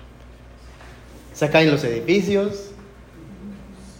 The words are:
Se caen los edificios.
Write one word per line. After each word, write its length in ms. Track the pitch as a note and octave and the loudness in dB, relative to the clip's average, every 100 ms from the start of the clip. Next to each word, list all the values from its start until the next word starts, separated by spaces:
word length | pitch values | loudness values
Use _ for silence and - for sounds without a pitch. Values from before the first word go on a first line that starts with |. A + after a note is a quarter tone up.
| - - - - - - - - - - - - - | -20 -20 -20 -20 -20 -20 -20 -20 -20 -20 -20 -20 -20
Se 160 | - D3 | -4 4
caen 200 | D#3+ D#3+ | 6 6
los 140 | C#3+ | 2
edificios. 840 | B2 A#2 C3+ G3 F#3 G3 G3+ - - - - - - - - F#3+ G3+ G3+ - - - - | 0 -4 2 0 2 0 0 -6 -14 -18 -20 -20 -20 -20 -20 -18 -16 -16 -20 -20 -20 -20